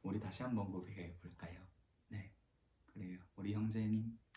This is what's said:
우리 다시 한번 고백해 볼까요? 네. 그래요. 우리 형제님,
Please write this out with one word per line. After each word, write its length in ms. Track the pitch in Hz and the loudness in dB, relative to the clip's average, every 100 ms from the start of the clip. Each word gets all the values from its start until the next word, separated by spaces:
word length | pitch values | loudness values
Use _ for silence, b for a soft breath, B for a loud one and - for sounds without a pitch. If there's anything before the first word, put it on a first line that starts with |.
우리 180 | 95 104 | 0 0
다시 240 | 104 - | -2 -2
한번 260 | 127 113 95 | 2 2 2
고백해 480 | 92 95 101 85 85 | -2 -4 -6 -6 -8
볼까요? 460 | 87 - 85 87 95 - _ _ _ | -12 -10 -10 -10 -14 -20 _ _ _
네. 240 | 104 - - _ _ _ _ - | -8 -8 -16 _ _ _ _ -18
그래요. 320 | - 92 90 - - | -8 -6 -6 -10 -2
우리 160 | 101 | 2
형제님, 640 | 107 110 110 107 110 113 - _ | 4 4 4 6 4 4 -4 _